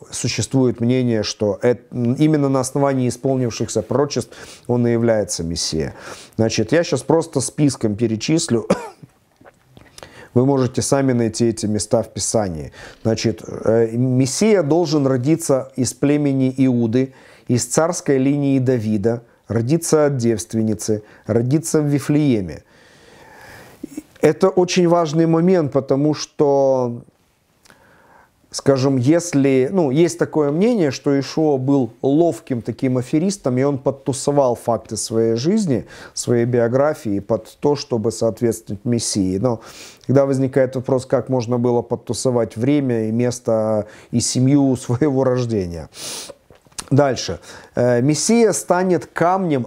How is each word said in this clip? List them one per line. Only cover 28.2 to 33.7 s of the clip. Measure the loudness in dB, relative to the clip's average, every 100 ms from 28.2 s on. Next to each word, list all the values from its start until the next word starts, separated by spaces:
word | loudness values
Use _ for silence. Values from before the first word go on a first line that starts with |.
| _ _ _
скажем, | -2 2 2 2 2
если, | 2 2 2 0 2 2 2
ну, | 0 2
есть | 2 2 0
такое | -2 0 0
мнение, | 2 2 2 0
что | -2 0 0
Ишуа | -2 -2 0 0
был | 2 2 0 -2
ловким | 0 2 2 -2 -6 -6
таким | -6 -4 -2 -2
аферистом, | -2 -2 -2 -2 -2 0
и |
он | 0